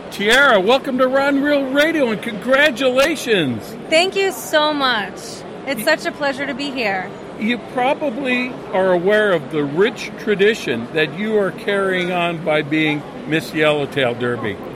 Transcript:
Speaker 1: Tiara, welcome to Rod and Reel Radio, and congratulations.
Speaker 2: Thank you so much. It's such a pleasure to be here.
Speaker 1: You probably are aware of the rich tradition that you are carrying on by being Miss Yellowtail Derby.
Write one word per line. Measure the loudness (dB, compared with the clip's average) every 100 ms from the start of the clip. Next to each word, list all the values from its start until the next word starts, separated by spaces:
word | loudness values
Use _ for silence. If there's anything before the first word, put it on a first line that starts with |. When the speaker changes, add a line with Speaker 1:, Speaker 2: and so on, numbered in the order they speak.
| -12
Speaker 1:
Tiara, | -2 4 6 6 6
welcome | 4 2 2 0
to | 2
Rod | 2 2 2
and |
Reel | 2 2 2
Radio, | 2 2 4 0
and | 0
congratulations. | -6 -4 2 4 4 4 2 2 2 0 0 2 2 -2 -8 -10 0
Speaker 2:
Thank | 2 2 0
you | -2
so | -2 0 2 2
much. | 2 0 0 -4 -10 -14 -14 -14 -12 -8
It's | -2
such | 0 0 -2
a |
pleasure | -4 -4 -2 -6
to | -6
be | -6
here. | -4 -2 -2 -6 -12 -12 -4
Speaker 1:
You | -2 -2 -4
probably | -2 0 0 -2 -2 -2 -2 -2 -8 -4
are | 0 2
aware | 2 4 4 4
of | 0 -2
the | -2
rich | 0 2 2 0 -12 -6
tradition | -2 2 2 2 -2 -4 -2
that | -2 -2 -2
you | 0 0
are | 0
carrying | -2 -2 0 0 0 -2
on | 0 -2 -2
by | -2 0
being | 0 0 2 0 -6 -10 -4
Miss | -4 -2
Yellowtail | 0 2 2 -2 0 0 0
Derby. | -2 -2 -4 -6 -10